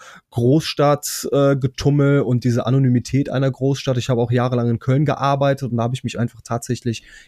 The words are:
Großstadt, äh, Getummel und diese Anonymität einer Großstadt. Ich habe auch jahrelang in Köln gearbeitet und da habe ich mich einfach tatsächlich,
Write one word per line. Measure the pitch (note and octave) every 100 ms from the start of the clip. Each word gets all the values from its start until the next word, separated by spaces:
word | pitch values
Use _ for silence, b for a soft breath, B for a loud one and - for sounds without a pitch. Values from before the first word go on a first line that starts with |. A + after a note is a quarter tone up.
| B B _
Großstadt, | - A#2+ D3+ - - D3 C#3+ - - -
äh, | C3 C#3 C#3
Getummel | B2+ - C#3+ C#3+ C#3 C#3+
und | A2 B2
diese | B2 A#2 A2+
Anonymität | C3+ C3+ B2 A2+ C3 C#3+
einer | C3 C3+
Großstadt. | B2+ C3+ C#3 - B2
Ich | A2+
habe | A#2+
auch | A#2+
jahrelang | B2 B2 B2 A#2+
in | A#2
Köln | - C3 D3+
gearbeitet | - C#3 C#3 C#3 C#3 C3
und | A#2
da |
habe | A#2 B2+
ich |
mich | B2 -
einfach | A#2 A2
tatsächlich, | - A#2+ - A#2+ A#2+ A2+ B B